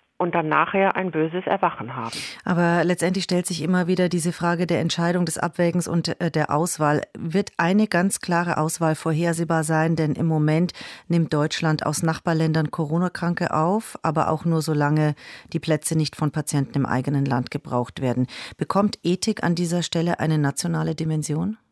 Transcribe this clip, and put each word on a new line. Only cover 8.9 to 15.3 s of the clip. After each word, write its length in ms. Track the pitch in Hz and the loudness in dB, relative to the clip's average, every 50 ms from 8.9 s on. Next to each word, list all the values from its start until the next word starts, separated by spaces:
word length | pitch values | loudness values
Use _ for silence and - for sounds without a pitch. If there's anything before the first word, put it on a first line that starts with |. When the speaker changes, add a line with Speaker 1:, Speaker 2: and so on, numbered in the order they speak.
| 156 | 0
Speaker 2:
vorhersehbar 640 | - - 160 156 156 170 170 165 165 170 160 170 160 | 0 0 0 0 2 2 0 0 0 0 0 0 0
sein? 320 | 156 156 160 156 160 165 165 | 2 2 2 2 2 2 2
Denn 200 | 160 156 151 - | 2 2 0 0
im 120 | - 165 | 0 0
Moment 460 | 165 160 156 151 156 156 160 180 170 - - - - - - - | 0 2 2 2 2 2 2 2 0 -4 -8 -16 -16 -18 -10 -4
nimmt 260 | - 170 170 165 - | 0 2 2 2 2
Deutschland 540 | - 147 147 156 - - 165 160 156 151 - | 2 0 0 0 -2 0 0 0 0 0 0
aus 160 | - 147 - | -2 -2 0
Nachbarländern 720 | - 165 160 - - 180 165 160 160 160 156 160 156 151 | 0 -2 -2 -2 0 0 2 2 2 2 2 2 0 0
Corona-Kranke 800 | - - 160 143 156 170 180 175 - - 170 170 175 - 175 - - | -2 -4 -2 0 0 0 0 0 -2 -2 -2 -2 0 0 -2 0 2
auf, 420 | 156 156 175 196 220 - - - - | 2 2 2 2 0 -2 -6 -8 -4
aber 300 | - 160 147 160 - - | -2 0 2 2 2 2
auch 120 | 160 151 - | 0 0 0
nur 160 | 170 165 160 | 0 2 2
solange 540 | 151 160 156 147 147 143 151 156 151 151 147 - - - | 2 0 2 2 2 4 4 4 2 2 0 -2 -8 -20